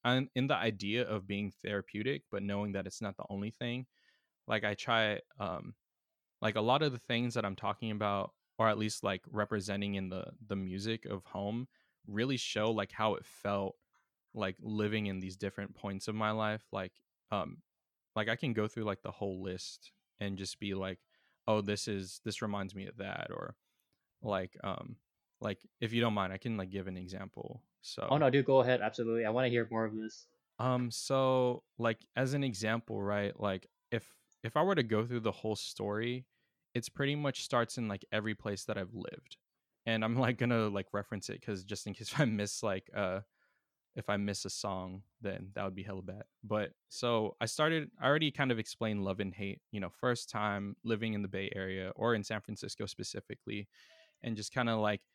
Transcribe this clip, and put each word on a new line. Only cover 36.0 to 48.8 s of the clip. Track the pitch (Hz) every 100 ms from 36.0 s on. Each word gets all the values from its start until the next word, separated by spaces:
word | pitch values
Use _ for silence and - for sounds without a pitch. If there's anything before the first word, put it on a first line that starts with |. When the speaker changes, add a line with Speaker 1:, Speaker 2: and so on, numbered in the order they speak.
| 117 127 127 _ _ _ _
Speaker 1:
it's | 123 -
pretty | - 139 147
much | 143 -
starts | - 123 117 -
in, | 113
like, | 98 -
every | 110 107
place | 107 107 101 -
that | 104
I've | 92
lived. | 113 - - - - _ _ _ _ -
And | 113
I'm, | 110 120
like, | 123 120
gonna, | 120 117 107
like, | 101 92
reference | 101 101 104 -
it | 95
'cause | - 98
just | 95 101 107
in |
case | 98 110
<laughs> | -
I | 135
miss, | 107 104 -
like, | 110 95 -
uh, | 104 95 95 104 _ _ _ _ _ _ -
if | -
I | 101
miss | 101 98
a | 98
song, | - 101 92 92 95 - _
then | 104 95 95
that | 98
would | 98
be | 95
hella | 95 95
bad. | 90 98 - _
But, | 104 107 101 - -
so | - 120 117 107 -
I | 117
started, | - 156 160 147 -
I | 127
already | 151 151
kind | - 135
of | 113
explained | 107 -